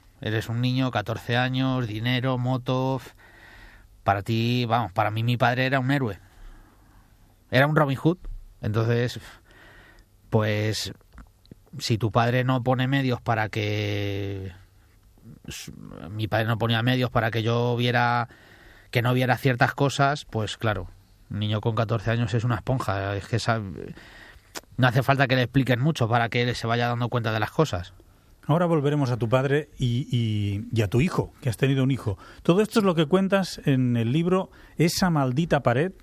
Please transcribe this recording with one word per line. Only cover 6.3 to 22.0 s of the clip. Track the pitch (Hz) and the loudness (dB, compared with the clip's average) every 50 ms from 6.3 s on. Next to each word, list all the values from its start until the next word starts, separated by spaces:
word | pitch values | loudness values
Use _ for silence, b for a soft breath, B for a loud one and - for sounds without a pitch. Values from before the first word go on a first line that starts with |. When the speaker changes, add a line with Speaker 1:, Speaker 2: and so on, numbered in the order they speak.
| b b b b b b b b b b b b b b b b b b b b b _ _ _ | b b b b b b b b b b b b b b b b b b b b b _ _ _
Speaker 1:
Era | 101 131 139 | 2 2 4
un | 151 156 | 4 4
Robin | 160 151 139 131 | 2 2 2 0
Hood. | - - 160 185 - - - - - - - - - | 0 0 0 0 0 -6 -12 -12 -12 -14 -18 -16 -8
Entonces, | - 110 104 117 110 117 120 120 123 120 - 214 - - - - B B B B B B B B B B B B B B _ _ _ - | -6 -2 0 0 0 2 0 0 0 -2 -6 -10 -14 -16 -20 -20 B B B B B B B B B B B B B B _ _ _ 0
pues, | - 110 107 107 104 104 107 107 107 - - 95 - - _ _ - - - - _ _ _ _ - - _ _ - 135 | 2 2 2 2 0 0 -2 -2 -2 -4 -6 -8 -12 -14 _ _ -20 -20 -20 -20 _ _ _ _ -20 -20 _ _ -14 -10
si | - - 120 104 | -2 -2 -2 0
tu | 120 107 | 0 0
padre | - 120 117 120 123 127 123 | 2 2 2 2 0 0 0
no | 127 131 127 | 0 0 0
pone | 117 127 131 120 127 131 | 0 0 0 0 2 0
medios | 139 139 135 127 120 - | 0 0 2 0 -2 -2
para | - - 113 110 107 104 | -2 -2 0 0 0 -2
que, | - 110 104 104 104 107 104 104 104 104 101 101 98 101 101 98 98 95 95 92 90 b b b b b b b b b _ - _ - - 113 - - - | -2 -4 -2 -2 -2 -2 -2 -2 -2 -2 -4 -4 -4 -4 -6 -6 -8 -8 -10 -12 -14 b b b b b b b b b _ -20 _ -20 -20 -20 -20 -18 -16
s-, | - - - - - - - 52 50 50 50 - 85 | -16 -14 -14 -14 -16 -16 -18 -18 -18 -16 -16 -14 -10
mi | 104 107 110 95 | -6 -6 -2 0
padre | 107 110 110 | 0 0 0
no | 110 117 104 | 0 0 0
ponía | 117 117 117 113 | 0 0 2 2
medios | 117 127 127 127 123 117 | 2 2 2 2 0 0
para | - 120 107 113 | 0 0 0 2
que | 110 117 | 0 0
yo | 107 113 117 120 120 123 120 | 0 0 0 0 0 0 0
viera, | 117 120 123 120 120 120 120 120 120 117 B B B B B B B B B B B B B | 0 0 2 2 2 2 2 2 0 -2 B B B B B B B B B B B B B
que | - 127 | -2 0
no | 113 123 | 2 2
viera | 127 127 127 123 120 | 2 2 2 2 0
ciertas | - - 135 123 120 135 - - | 2 2 2 4 4 2 2 4
cosas, | - 143 135 - - 139 139 147 147 - | 0 0 0 2 2 0 0 0 -4 -8
pues | - - 110 107 - - | -6 -4 -4 -4 -4 -6
claro, | - - 110 104 95 92 - - - - _ _ _ - - | -2 -2 -2 -2 -2 -6 -10 -16 -20 -20 _ _ _ -14 -10
un | - 101 | -6 -4
niño | 104 104 107 107 | -2 -2 -2 0
con | - 120 110 | -2 0 0
catorce | 120 113 101 117 104 | 0 0 0 -2 -2